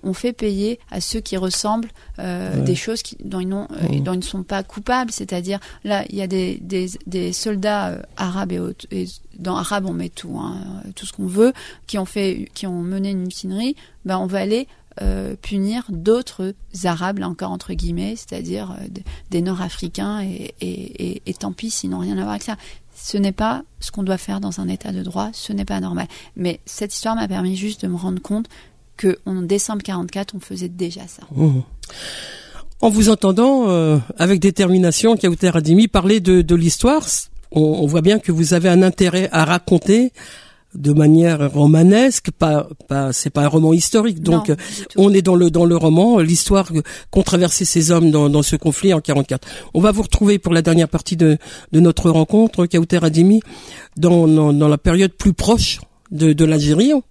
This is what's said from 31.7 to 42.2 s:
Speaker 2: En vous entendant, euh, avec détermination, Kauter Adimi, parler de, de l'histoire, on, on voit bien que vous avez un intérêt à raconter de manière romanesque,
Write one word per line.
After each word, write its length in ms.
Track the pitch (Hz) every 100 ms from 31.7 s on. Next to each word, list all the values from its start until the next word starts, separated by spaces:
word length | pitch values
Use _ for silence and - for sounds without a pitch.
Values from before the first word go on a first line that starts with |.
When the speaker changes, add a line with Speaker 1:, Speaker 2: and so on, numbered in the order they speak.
| - - - - - - - - - - -
Speaker 2:
En 80 | 233
vous 200 | 208 214
entendant, 580 | 220 196 190 247 269 226
euh, 300 | 175 160 151 117 -
avec 220 | 175 190
détermination, 800 | 196 175 190 185 175 156 220 233
Kauter 340 | 190 170 180 165
Adimi, 340 | 151 175 226
parler 320 | 202 180 220
de, 200 | 180 185
de 140 | 165 175
l'histoire, 500 | 165 - 233 302 - - - - -
on, 100 | 156
on 240 | 156 160 147
voit 160 | 165
bien 160 | 160 214
que 140 | -
vous 220 | 165 160
avez 160 | 175 180
un 120 | 175
intérêt 460 | 185 - 185 180 190
à 100 | 165
raconter 720 | 156 175 - 175 196 214 247 - - - - _ _
de 180 | - 143
manière 600 | 147 151 160 170 156 143
romanesque, 800 | 143 147 160 170 208 262 -